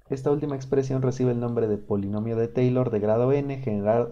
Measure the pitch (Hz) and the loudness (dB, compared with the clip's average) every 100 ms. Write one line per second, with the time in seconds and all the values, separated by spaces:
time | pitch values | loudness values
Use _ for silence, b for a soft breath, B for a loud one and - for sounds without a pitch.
0 | - 135 139 143 147 135 - 135 131 135 | -8 -4 0 0 -2 -6 -2 0 0 0
1 | 131 127 127 120 120 117 110 104 - 104 | 0 0 0 0 -2 0 0 -2 -2 -2
2 | 98 107 113 113 113 127 127 127 123 107 | -2 -4 -2 -2 0 2 2 2 2 0
3 | 104 110 127 143 139 135 135 104 101 117 | 2 2 4 2 0 -4 -4 0 2 2
4 | 117 | 0